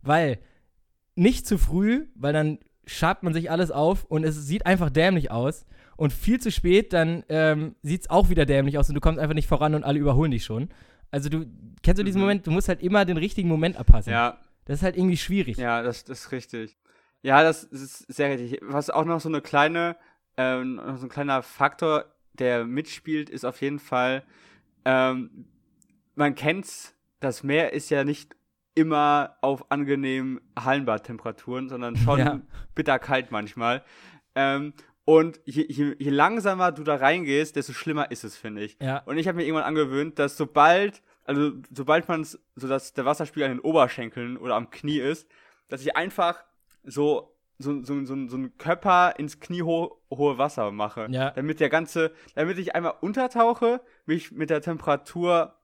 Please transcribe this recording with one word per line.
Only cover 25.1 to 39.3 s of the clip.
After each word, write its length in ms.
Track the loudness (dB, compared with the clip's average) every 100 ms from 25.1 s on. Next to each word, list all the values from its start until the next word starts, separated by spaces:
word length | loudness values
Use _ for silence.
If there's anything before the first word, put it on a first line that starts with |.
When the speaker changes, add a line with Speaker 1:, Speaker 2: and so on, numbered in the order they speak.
| 0 -8 -16 -20 _ _ _ _ _ _
Speaker 2:
man 200 | -2 -2
kennt's, 600 | 0 -4 -4 -8 -16 -20 _ _ _
das 240 | -8 -6
Meer 300 | -2 0 0
ist 160 | -4 -2
ja 140 | -2
nicht 320 | 0 -4 -10 -20 _ _ _
immer 600 | 0 2 2 2 2 0 _
auf 320 | -2 -2 -4
angenehmen 680 | -4 0 -2 0 -4 -4 -8 _ -8
Hallenbadtemperaturen, 1080 | -2 0 0 -4 -4 -12 -10 -12 -10 -8 -8
sondern 280 | -8 -6 0
schon 220 | 2 2
Speaker 1:
<laughs> 20 |
Ja. 200 | 2 -2 -10 -16 -12
Speaker 2:
bitterkalt 560 | -6 0 0 0 -2 -2
manchmal. 520 | -8 -8 -4 -2 -2 -6 -20 -20 -20 _
Ähm, 400 | -2 0 -2 -6 -14 -20 _
und 360 | 6 6 6 -4 -6
je, 200 | -4 -4
je, 280 | -2 -4 -2
je 120 | -2
langsamer 600 | 4 4 4 -2 0 0
du 140 | 0
da 120 | -2 2
reingehst, 600 | 2 2 0 0 0 -4
desto 160 | -8
schlimmer 380 | -10 -6 -4 -4
ist 140 | -8
es, 120 | -14 -12
finde 260 | -12 -10
ich. 140 | -12 _
Speaker 1:
Ja. 180 | -6 -6 -6
Speaker 2:
Und 100 | -4
ich 100 |
habe 100 | -2